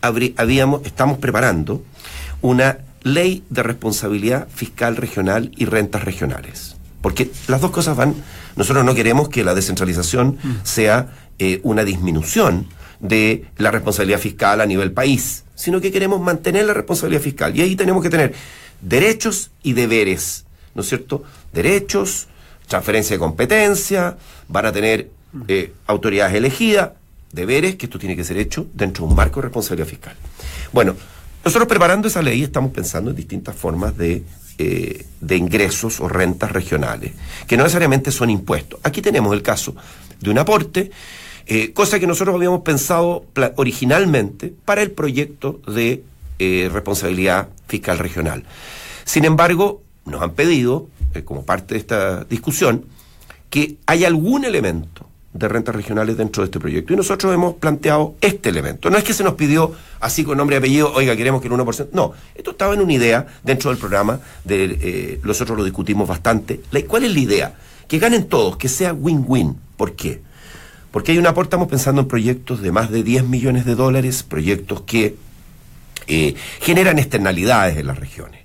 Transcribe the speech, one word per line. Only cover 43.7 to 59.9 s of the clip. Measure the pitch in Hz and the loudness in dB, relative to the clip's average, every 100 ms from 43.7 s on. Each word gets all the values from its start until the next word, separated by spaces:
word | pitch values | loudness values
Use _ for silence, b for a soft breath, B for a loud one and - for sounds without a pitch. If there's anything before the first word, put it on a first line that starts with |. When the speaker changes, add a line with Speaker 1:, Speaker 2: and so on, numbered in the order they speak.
| - 127 160 190 139 101 - 170 - - | 0 2 4 4 2 0 -6 -12 -10 -2
Speaker 1:
para | 202 | 0
el | 208 | 0
proyecto | 208 151 127 143 - 135 - - | -2 -2 -2 -4 -6 -8 -8 -6
de, | 107 117 127 - - - - | -2 0 -2 -8 -20 -14 -2
eh, | 92 92 90 | 0 0 0
responsabilidad | 92 98 98 90 90 92 90 98 - - | -2 -2 -4 -2 0 2 2 -2 -12 -8
fiscal | 107 - 87 | -6 -2 -2
regional. | 92 85 80 65 - B B B B B B | -2 -4 -4 -6 -12 B B B B B B
Sin | 156 156 | 2 4
embargo, | 156 170 170 202 - - - - | 6 4 4 0 -2 -16 -20 -14
nos | 69 | -6
han | 82 | -4
pedido, | 85 160 160 123 143 160 - - | 2 4 4 4 0 -4 -4 -4
eh, | - | -4
como | - - - | -8 -10 -4
parte | 95 - 110 | -4 -2 -8
de | |
esta | - 110 95 92 - | -2 -2 0 -2 -6
discusión, | - - 143 151 113 - B B B B B - | -6 -4 0 2 2 -4 B B B B B -4
que | 143 151 - - | -2 -2 -4 0
hay | 170 175 | 2 4
algún | 165 170 277 262 | 2 2 0 2
elemento | 175 104 82 80 - - - - | 0 0 -4 -8 -14 -20 -20 -18
de | 92 107 | -4 -2
rentas | 110 113 110 | -2 -2 -6
regionales | 101 107 110 113 | -4 -2 -2 -2
dentro | 107 - | -2 -2
de | 95 | -2
este | 95 | -2
proyecto. | 80 78 82 | -4 -4 0
Y | 190 | 0
nosotros | 190 196 190 | 0 0 0
hemos | 180 175 175 | 2 0 0
planteado | 156 151 156 151 151 - | -2 0 2 2 0 0
este | 208 196 - | 0 0 -2
elemento. | 82 71 - 165 | -2 -4 -4 2
No | 202 | 2
es | |
que | 214 | 2
se | 220 | 0
nos | 190 - | 0 2
pidió | 151 156 160 160 B | 2 4 2 -2 B